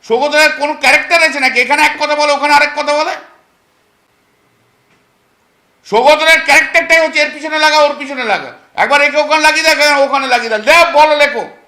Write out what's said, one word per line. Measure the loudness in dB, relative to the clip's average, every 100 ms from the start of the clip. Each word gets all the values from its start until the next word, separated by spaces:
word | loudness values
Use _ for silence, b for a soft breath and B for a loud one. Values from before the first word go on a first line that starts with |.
সৌগত | -2 -2 0
রায়ের | 2 0
কোনো | 0 -6
ক্যারেক্টার | -2 0 0 0 0
আছে | 0 -2
নাকি? | -2 -2
এখানে | -2 0
এক | 0 -2
কথা | -4
বলে, | -2 0
ওখানে | 0 2
আরেক | 2 2 -4
কথা | -4
বলে। | -2 -4 -8 -14 _ _ _ _ _ _ _ _ _ _ _ _ _ _ _ _ _ _ _ _ _ _ _ _ _
সৌগত | -4 0 2 2
রায়ের | 2 0
ক্যারেক্টারটাই | 2 0 2 -2 0 0 0
হচ্ছে | -2
এর | -4
পিছনে | -4 -8 0
লাগা, | 2 2
ওর | 2 0
পিছনে | -10 -8
লাগা, | -4 -4 -6 -18 _
একবার | -4 0 2
একে | 2 0
ওখানে | 0 2
লাগিয়ে | 2 0
দেয়, | -2
একবার | 0 0 2 0
ওখানে | -2 -2
লাগিয়ে | -2 -2
দেয়, | -4
দেখ | 2 2 4 4
বলো, | 4 4
লেখো। | 0 -2 -10 -16